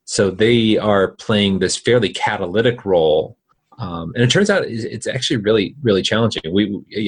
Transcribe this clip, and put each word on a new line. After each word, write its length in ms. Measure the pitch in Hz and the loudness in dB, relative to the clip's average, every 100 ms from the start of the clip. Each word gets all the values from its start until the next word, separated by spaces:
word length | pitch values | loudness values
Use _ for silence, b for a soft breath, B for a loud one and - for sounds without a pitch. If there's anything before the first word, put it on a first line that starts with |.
| - | -6
So 260 | - 98 | -2 0
they 460 | 92 110 120 110 104 | 2 2 4 2 2
are 320 | 107 101 92 | 2 2 2
playing 500 | - - 107 101 95 | -2 -2 0 2 0
this 160 | 90 - | -2 -2
fairly 340 | - 123 98 | 2 2 2
catalytic 760 | - 113 104 90 98 123 117 101 | -2 -4 -4 -2 0 0 0 0
role. 520 | 90 78 78 - - _ _ _ - | 2 4 2 -2 -10 _ _ _ -14
Um, 360 | 101 85 82 120 | -10 -8 -8 0
and 80 | |
it 80 | 123 | 2
turns 180 | 175 202 | 2 2
out 160 | 190 - | 0 -2
it's, 200 | 113 117 | -6 -10
it's 200 | 110 127 | -8 -8
actually 320 | 127 - 123 | -6 -4 -2
really, 380 | 101 110 92 - | 2 2 0 -2
really 180 | 117 95 | 0 0
challenging. 400 | - 107 113 - 80 | 2 0 0 -2 -2
We, 300 | 95 104 98 - 104 | 0 0 -4 -8 -4